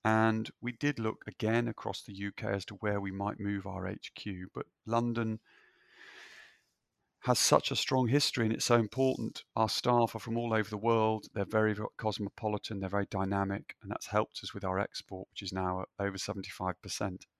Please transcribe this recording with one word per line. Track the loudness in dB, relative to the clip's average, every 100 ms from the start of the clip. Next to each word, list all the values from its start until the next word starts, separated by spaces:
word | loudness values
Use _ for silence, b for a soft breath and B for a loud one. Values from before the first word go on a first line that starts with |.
And | 4 6 6 2 -4 _
we | -10
did | 0 0 2
look | -2 -2 -12
again | -2 2 2 0
across | -4 -6 -6
the | -10
U | -6 -6
K | -4 -2
as | -2
to | -4
where | -4 0 0
we | -2
might | -4 -4 -4
move | -2 -2
our | -4 -4 -6
H | -6 -12
Q, | -10 -8 -8 -8
but | -10 -10 _
London | -2 0 2 0 -2 -4 B B B B B B B B B B B B B _ _ _ _ _
has | 0 4
such | 6 6 4
a |
strong | -2 0 2 4
history | 4 2 2
and | 0
it's | 2
so | 4
important. | 4 4 2 2 2 -4 -8 -8
Our | -2 0
staff | 0 2 4 2
are | -2
from | -4 -2
all | 2
over | 0 0
the | 0
world. | 4 6 4 2 -4
They're | -4
very, | 2 4 4
very | 2 -4 -4
cosmopolitan, | -4 -2 -6 -2 -2 -2 -4 -4
they're | -2
very | 0 0
dynamic, | -2 0 0 0 -4 -8 -14
and | -8
that's | -8
helped | 0 0 0 -6
us | -10
with | -6
our | -2 0
export, | -2 -6 -12 -12 -12
which | -10
is | -6
now | -2 -2 -2
at | -6 -4
over | -4 -2
seventy-five | -6 -6 -8 -4 -4 -4
percent. | -8 -4 -4 -4 -14